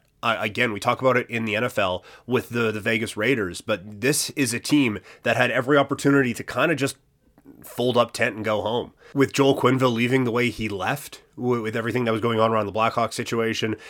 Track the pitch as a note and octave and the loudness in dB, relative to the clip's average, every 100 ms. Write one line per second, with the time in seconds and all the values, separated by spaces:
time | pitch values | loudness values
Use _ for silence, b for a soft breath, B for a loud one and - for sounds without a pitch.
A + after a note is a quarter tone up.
0 | _ _ A#2 G#2 G#2+ G2 B2 G2+ A#2 A#2+ | _ _ -2 0 -2 0 -2 0 0 2
1 | C3 B2 A#2 A#2 A2+ G#2 A#2+ - G2 F2+ | 2 2 0 -4 -2 -2 -2 0 0 -2
2 | - B - A#2+ - A#2 A2+ G#2+ A2+ A2+ | -8 B -4 -2 -2 -2 -2 -2 0 0
3 | A2 - A2+ C3 F#2 F2 - G#2 G#2 G#2 | -2 -2 0 0 -2 -6 -4 -4 -6 -4
4 | B2 - - - B2+ A2+ - D3 B2+ G2+ | -2 0 -2 -2 -2 -2 0 2 2 -2
5 | B B A#2 A#2 B2 A#2+ B2+ C#3+ C#3 C#3 | B B -2 2 2 0 2 2 2 0
6 | C#3+ C#3 B2+ A2+ B2 A#2+ D#3+ D3+ C3+ - | 2 4 2 -2 -6 -2 0 0 -2 -6
7 | _ _ _ _ - - - - B2 A#2+ | _ _ _ _ -20 -20 -12 -2 0 2
8 | A#2 - A#2 G#2+ G#2+ G#2+ G2+ A#2 F2+ - | 2 2 -2 -2 -2 -2 0 -2 -4 -10
9 | B C#3 C3 - C#3 C3+ B2 C3 B2+ A2+ | B 0 2 4 4 4 4 4 2 2
10 | A#2+ C3 B2 A#2 A#2+ A#2+ A2 G2 G2 C#3+ | 2 2 2 0 0 -2 -6 -4 -4 -4
11 | - - _ - B2 A#2+ A2 A#2 A#2 A#2 | -8 -18 _ -6 -2 0 -2 -4 -2 -2
12 | A#2 A2 A#2 A2+ A2+ A2 G2+ G#2+ A2+ A#2 | 0 0 0 0 0 0 -2 0 0 0
13 | A2+ - A2+ A#2 A2+ A2 A2 G#2+ B | -2 -4 -4 -2 -2 -2 -4 -6 B